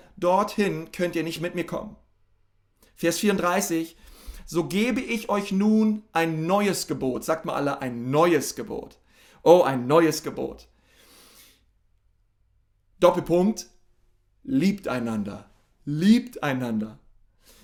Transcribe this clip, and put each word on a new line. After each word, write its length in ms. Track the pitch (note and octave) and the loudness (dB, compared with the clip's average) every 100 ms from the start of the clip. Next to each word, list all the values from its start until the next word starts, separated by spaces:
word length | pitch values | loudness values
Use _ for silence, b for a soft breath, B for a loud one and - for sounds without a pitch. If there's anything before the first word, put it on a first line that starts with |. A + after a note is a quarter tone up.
| B - | B -2
dorthin 760 | F3 F#3+ G#3 - G3 D#3 E3 | 2 2 0 -2 -2 -2 -10
könnt 240 | - F3 E3+ | -4 -4 -2
ihr 80 | |
nicht 180 | D#3+ D#3+ | -6 -6
mit 140 | F3 F3 | -6 -6
mir 100 | E3 | -6
kommen.“ 300 | - - - _ _ _ _ _ _ _ _ b | -8 -10 -18 _ _ _ _ _ _ _ _ b
Vers 240 | - E3+ E3+ | -4 -2 0
vierunddreißig, 800 | G#3 F#3+ F3 F#3+ G3 E3 E3 - B B B B - | 0 2 0 0 0 -2 -4 -12 B B B B -6
„So 200 | E3+ D3 | -4 -2
gebe 360 | F#3+ A#3+ A3 | 0 0 -2
ich 280 | A#3+ A3 - | -4 -6 -2
euch 220 | G3+ G3+ | -4 -2
nun 520 | F#3+ G#3+ G#3+ A3 G#3+ _ | 0 2 4 2 -2 _
ein 340 | E3 E3 D#3+ D#3+ | -2 -2 -2 0
neues 400 | G3+ G3+ - - | 2 2 -2 -4
Gebot.“ 380 | C3+ C3 B2 | -4 -4 -4
Sagt 220 | - D#3+ E3 | -4 -4 -2
mal 100 | C#3 | -4
alle, 260 | C#3+ C#3 | -4 -4
„Ein 300 | B2+ A#2+ B2+ | -8 -6 -2
neues 440 | D3 F3 D3 - - | 2 4 2 0 -10
Gebot.“ 440 | A2 A#2 - _ b b b b | -10 -12 -12 _ b b b b
Oh, 220 | - F3+ | 8 8
ein 240 | C3 C3 B2 | 8 0 2
neues 340 | E3 D#3+ D3+ | 4 4 0
Gebot. 460 | C3+ - B2+ - - _ b b b b b b b b _ _ _ _ _ _ _ _ _ _ _ _ _ - | -8 -8 -10 -10 -20 _ b b b b b b b b _ _ _ _ _ _ _ _ _ _ _ _ _ 2
Doppelpunkt, 680 | F3 E3+ C#3 F3 G3+ - - _ _ _ _ _ _ _ | 2 4 0 2 2 -2 -12 _ _ _ _ _ _ _
„Liebt 440 | - C3+ G3 G#3 - | -4 0 2 0 -4
einander.“ 640 | B2 A#2 A2 G2+ G2 - _ _ _ C#3+ | -4 -4 -4 -6 -10 -18 _ _ _ -8
Liebt 580 | D3 G3 A#3 - - | 0 4 4 2 -8
einander. 560 | D3 C3 A#2+ G#2+ G#2+ - _ _ _ _ b b | -4 -4 -4 -4 -6 -12 _ _ _ _ b b